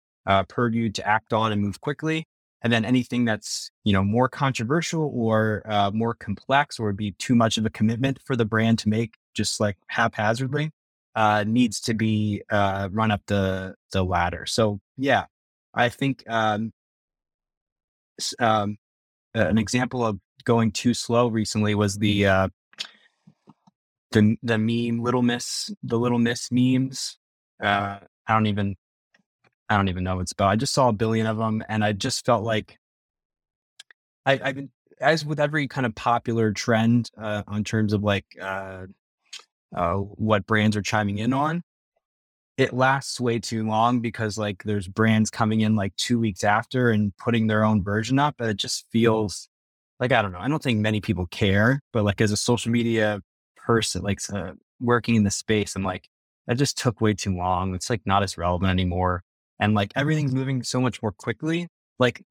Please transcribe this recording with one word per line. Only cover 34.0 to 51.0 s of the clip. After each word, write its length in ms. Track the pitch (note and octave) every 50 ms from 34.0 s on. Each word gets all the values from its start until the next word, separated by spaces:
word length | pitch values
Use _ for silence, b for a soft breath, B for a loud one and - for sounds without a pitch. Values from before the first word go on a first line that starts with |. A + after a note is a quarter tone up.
| _ _ _ _ _
I, 140 | C#3 C#3 A#2
I've 140 | - C#3 C3+
been, 160 | C3+ C#3 C3 _ _ _ _ - _
as 240 | B2+ D3 D#3+ D#3 D3+
with 140 | D3+ D#3 D3
every 280 | D3 D3 D3+ D#3 C#3+
kind 180 | B2+ - C#3+ C3
of 80 | A#2 -
popular 600 | - - B2 A#2 A#2 - - A2+ A2+ A2+ A2 G2
trend, 580 | - - B2 A2+ A2 A2+ A#2 A#2+ A#2+ A2+ - -
uh, 260 | G#2 A2 G#2+ G#2 G#2 G2+
on 160 | - G#2 G#2+ G2+
terms 300 | - - A2 G#2+ G2+ G#2+
of, 80 | G2+
like, 240 | G2+ G#2 G2+ F#2+ - _ - -
uh, 440 | F#2 G2 F#2+ G2 G2 F#2+ F#2+ F#2 F#2+ F#2+ G2 _ _ _ _ _ _ B B B B B _ _ _ _ -
uh, 200 | F2+ F2 E2+ F2+
what 520 | G2 G2+ G#2 G2+ - G#2+ G#2+ G#2+ G2 F#2
brands 300 | - A2 G#2+ G#2 A2 G#2
are 40 | G#2
chiming 360 | F#2+ - A#2 G#2+ G#2 G2+ G2
in 160 | G#2 A2 A#2+ C3+
on, 300 | C3+ D3 D#3 E3 F3 - _ _ _ _ _ _ _ _ _ _ _ _ _ _ _ _ _ _
it 180 | - C3 - B2
lasts 460 | B2 B2+ C3 C3+ C3+ - - - -
way 200 | B2 A#2+ A#2 A#2
too 280 | - - A2+ A2 A2
long 320 | A2 A2 A2 A2+ A#2+ B2 B2
because, 380 | A2+ A#2+ - - A2+ G#2+ G2
like, 260 | G#2+ G#2 G#2 F#2+ - -
there's 240 | A2 G#2 G#2 F#2
brands 420 | F#2+ G2 - A2 A2+ A2 A2 A2 -
coming 320 | - - A#2 G#2+ A2 A2
in, 140 | A2 G#2+ A2
like, 200 | G#2 F#2+ G2 -
two 200 | - - - B2 A#2
weeks 240 | A2+ A2 F#2 - -
after 440 | G2+ G#2 A2 A2 - - B2+ B2 A#2+
and 260 | A2 G#2 G#2+ G2+ -
putting 300 | _ - B2 A#2 A#2 A2
their 160 | A2 G#2+ G#2+ G#2+
own 180 | G#2+ A2 G#2 F2
version 360 | G#2 G#2 A2 A2 A#2 C3 C3+
up, 160 | C#3+ D3 C#3+ -
and 100 | A#2 A2+
it 80 | G#2
just 280 | F#2+ - - - - - _
feels 580 | - A2+ A#2 A#2 A2 A2 G#2+ G2 - - - - _ _ _ _ _ _ _ _ _ _
like, 120 | B2 B2 C3
I 80 | A#2
don't 100 | G#2 G2
know, 80 | F2+ F#2
I 80 | F#2+
don't 160 | C3 D3+ D3 -
think 160 | C3+ A#2 G#2+
many 220 | G#2 A2 G#2+ G#2+